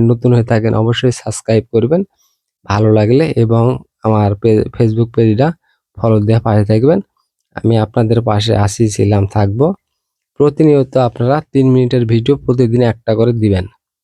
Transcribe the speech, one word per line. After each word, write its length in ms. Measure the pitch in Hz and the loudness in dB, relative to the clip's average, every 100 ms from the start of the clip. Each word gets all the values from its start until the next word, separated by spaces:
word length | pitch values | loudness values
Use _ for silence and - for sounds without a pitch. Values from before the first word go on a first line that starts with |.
| 117 | 0
নতুন 240 | 120 123 | 0 0
হয়ে 140 | 120 117 | 0 0
থাকেন, 200 | 117 110 | -2 0
অবশ্যই 400 | 110 110 117 127 117 | -2 -2 -2 -2 -4
সাবস্ক্রাইব 440 | - - - 110 104 | -8 -10 -2 -2 0
করবেন 280 | 113 117 170 196 _ _ _ _ _ - | -2 0 -2 -4 _ _ _ _ _ -6
ভালো 220 | 101 110 | 0 2
লাগলে 320 | 110 107 131 160 131 | 2 2 2 0 0
এবং 280 | 113 117 117 - - _ | 0 2 0 -2 -8 _
আমার 280 | 110 107 104 | -2 0 0
পে-, 320 | 101 117 110 110 | 0 0 0 0
Facebook 380 | - 117 110 117 | -2 -2 0 -2
পেজটা 380 | - 113 107 147 165 _ _ _ - | 0 0 2 0 -4 _ _ _ -6
ফলো 180 | 113 110 | 0 0
দিয়ে 200 | 104 113 | 2 0
পাশে 240 | 117 107 | 0 0
থাকবেন। 340 | 104 110 131 185 - _ _ _ _ - | 2 2 2 0 -4 _ _ _ _ -6
আমি 180 | 113 113 | 0 0
আপনাদের 400 | 107 - 110 113 | 0 -2 0 0
পাশে 300 | 117 107 107 107 | 0 -2 0 0
আছি, 280 | 101 - 113 | 0 0 -2
ছিলাম, 360 | 104 101 104 98 | 0 0 0 0
থাকবো। 400 | 107 101 110 151 196 _ _ _ _ _ - | 0 -2 0 -2 -2 _ _ _ _ _ -2
প্রতিনিয়ত 540 | 147 143 156 143 131 131 | -2 2 2 2 0 0
আপনারা 400 | 120 - 123 147 - | -2 -2 -2 -2 -2
তিন 160 | 139 131 | 0 2
মিনিটের 340 | 127 123 131 117 | 2 0 0 0
ভিডিও 280 | 117 117 143 | 0 0 -2
প্রতিদিন 460 | - 123 120 117 | -2 -2 0 0
একটা 300 | 120 107 - | 0 -2 -4
করে 180 | 107 117 | 0 0
দিবেন 320 | 120 107 95 90 - _ _ | 0 0 -2 -4 -14 _ _